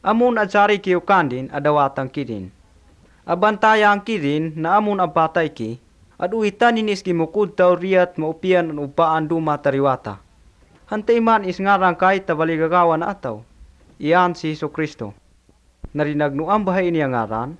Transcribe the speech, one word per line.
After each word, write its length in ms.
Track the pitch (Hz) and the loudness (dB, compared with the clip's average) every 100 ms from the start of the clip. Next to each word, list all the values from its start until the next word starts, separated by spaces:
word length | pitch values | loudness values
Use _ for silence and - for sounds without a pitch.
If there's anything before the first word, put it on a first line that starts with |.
Amun 360 | 190 226 247 233 | 0 2 2 2
at 120 | 208 | 0
sari 280 | 208 208 202 | 2 4 2
kiw 240 | 190 180 | 0 -2
Kandin 480 | 175 190 151 123 131 | 2 2 2 -4 -6
adawatang 600 | 143 143 147 139 139 135 | -2 0 2 0 -2 -8
kidin. 400 | 147 127 107 92 _ _ _ _ _ _ _ - | -8 -8 -10 -12 _ _ _ _ _ _ _ -6
Abantaya 640 | 175 208 214 220 220 208 | 0 0 2 2 4 4
ang 120 | 202 196 | 2 -2
kidin 480 | 214 143 151 160 156 | -4 -2 -2 -4 -4
na 240 | 160 202 | 0 2
amun 240 | 208 202 | 2 0
abbatay 480 | 175 165 160 - 156 | 0 0 0 0 -2
ki. 280 | - 110 120 _ _ _ _ | -4 -10 -10 _ _ _ _
At 160 | 180 | -4
uitanin 560 | 220 208 196 240 226 214 | -2 -2 2 0 2 -2
is 140 | 196 190 | -4 -2
kimukod 480 | 170 160 208 202 | -2 -2 -2 -2
taw 240 | - 180 175 | 2 2 2
riat 400 | 185 185 180 - | 2 2 2 -2
maupian 560 | 156 165 185 180 165 | -6 -6 0 0 0
ang 160 | 147 143 | -6 -6
upaan 400 | 139 165 160 151 | 0 0 0 -2
duma 300 | 165 156 147 | -2 -2 -2
tariwata. 560 | 143 135 139 127 - 98 _ _ _ _ _ _ _ | 0 0 0 0 -6 -14 _ _ _ _ _ _ _
Hantay 320 | 214 214 233 | -6 0 2
man 240 | 226 220 190 | 4 2 0
is 160 | 175 | -4
ngarang 320 | 196 196 185 | 0 2 2
kahit 320 | 165 185 196 190 | 2 2 0 -2
tabaligagawa 720 | 156 160 160 160 175 170 160 | -2 0 0 0 2 2 2
na 160 | 165 | -2
ataw. 300 | 190 131 107 113 _ - _ _ _ | -6 -8 -10 -14 _ -20 _ _ _
Iyan 320 | 147 170 180 | 0 2 2
si 220 | 170 160 156 | 0 -6 -6
Jesu 160 | 147 | -8
Kristo. 420 | 151 156 - 107 - _ _ _ _ _ _ - | -6 -6 -6 -14 -14 _ _ _ _ _ _ -12
Narinagnuang 720 | 147 151 147 147 139 160 214 190 | -4 -2 0 -2 -2 -2 -2 0
bahay 240 | 185 180 | -2 0
ini 160 | 165 139 | 0 -2
ang 80 | |
ngaran. 380 | 123 110 110 123 175 | -2 -4 -6 -8 -12